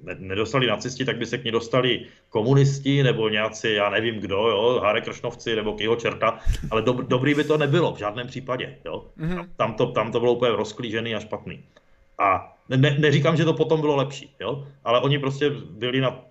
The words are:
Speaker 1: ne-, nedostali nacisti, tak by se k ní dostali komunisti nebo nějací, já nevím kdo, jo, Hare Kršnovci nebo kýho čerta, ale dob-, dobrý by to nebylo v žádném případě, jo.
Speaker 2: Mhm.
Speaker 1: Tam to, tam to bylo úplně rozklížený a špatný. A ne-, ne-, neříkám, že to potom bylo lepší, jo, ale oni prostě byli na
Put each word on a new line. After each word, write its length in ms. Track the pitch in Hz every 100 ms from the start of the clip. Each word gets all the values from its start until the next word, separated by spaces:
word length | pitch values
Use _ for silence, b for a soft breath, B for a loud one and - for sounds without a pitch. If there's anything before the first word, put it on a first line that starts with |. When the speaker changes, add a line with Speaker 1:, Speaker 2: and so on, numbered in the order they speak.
Speaker 1:
ne-, 120 | 90 90
nedostali 480 | 95 95 107 139 123
nacisti, 380 | 104 127 - 131
tak 120 | 110
by 80 | 113
se 120 | 120
k 60 |
ní 80 | 117
dostali 540 | 113 - 131 127 104 B B _
komunisti 760 | 113 110 139 139 135 139 139
nebo 260 | 127 110 110
nějací, 440 | 107 110 107 117
já 160 | 104 101
nevím 300 | 101 117 107
kdo, 160 | 92 98 113
jo, 320 | 101 117 123
Hare 180 | 98 110
Kršnovci 540 | 113 104 120 - - 110
nebo 180 | 107
kýho 220 | 107 107 117
čerta, 440 | 110 95 110 - B B -
ale 100 | 110
dob-, 260 | 110 123 -
dobrý 260 | 127 131
by 100 | 143
to 140 | 147 151
nebylo 360 | 143 165 135
v 40 | -
žádném 280 | 104 110 123
případě, 500 | 127 - 127 - - 82
jo. 200 | 92 - -
Speaker 2:
Mhm. 240 | 160 175 180 -
Speaker 1:
Tam 160 | 113
to, 120 | - 123
tam 260 | - 110
to 80 | 120
bylo 140 | 120
úplně 180 | 120 123
rozklížený 640 | 104 107 - 117 110 117 107
a 40 |
špatný. 440 | - 104 - - - b b b _ -
A 400 | 95 92 - _ -
ne-, 80 | 131
ne-, 180 | 143 139
neříkám, 380 | 151 135 160 156
že 80 | 165
to 80 |
potom 280 | 139 156 160
bylo 140 | 151 139
lepší, 400 | 131 - - _
jo, 280 | 101 139 139 B
ale 180 | 117 120
oni 180 | 139 143
prostě 300 | 135 135 147
byli 520 | 117 85 98 123 127
na 180 | 131 - -